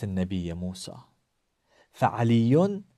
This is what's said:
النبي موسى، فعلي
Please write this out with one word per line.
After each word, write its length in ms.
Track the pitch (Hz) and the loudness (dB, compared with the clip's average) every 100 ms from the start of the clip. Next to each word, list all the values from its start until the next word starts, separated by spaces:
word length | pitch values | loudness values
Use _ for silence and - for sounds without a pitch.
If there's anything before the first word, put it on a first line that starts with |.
النبي 500 | 101 92 92 95 85 | -4 -4 -2 -4 -4
موسى، 420 | 85 92 92 - 85 - _ _ _ _ _ _ _ _ | -6 -8 -10 -14 -18 -20 _ _ _ _ _ _ _ _
فعلي 920 | - 120 110 117 117 117 147 202 202 - | -2 -2 0 2 4 4 4 2 -2 -12